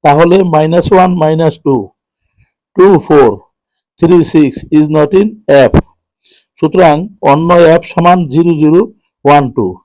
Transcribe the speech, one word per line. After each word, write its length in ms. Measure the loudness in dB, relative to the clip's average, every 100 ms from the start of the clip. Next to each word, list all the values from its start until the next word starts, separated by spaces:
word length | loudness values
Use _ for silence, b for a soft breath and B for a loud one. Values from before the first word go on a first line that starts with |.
তাহলে 320 | 0 2 2 2 0
মাইনাস 320 | -2 0 -2 0
ওয়ান, 160 | 0 0 0
মাইনাস 320 | -2 0 -2 -4
টু, 100 | -4 -4 -6 _ _ _ _ _ _ _ _ 0
টু, 100 | 2 2 2
ফোর, 240 | 2 2 0 _ _ _ _ _ _
থ্রি, 180 | 0 2 2
সিক্স 260 | 0 -2 -4 -4 -2
is 80 | -2 -2
not 140 | 0 0
in 80 | -2 -6 -2 2 2
F। 20 | 0 -4 _ _ _ b b b _
সুতরাং 380 | -6 0 0 0 -6 -6 -2
অন্য 180 | -2 0 0 2
এফ 80 | 0 -2
সমান 260 | -4 0 0 -2
জিরো, 200 | -2 -2 0
জিরো, 200 | 0 0 -2 _ _ _
ওয়ান, 200 | 0 0 0
টু। 120 | -6 -8 -8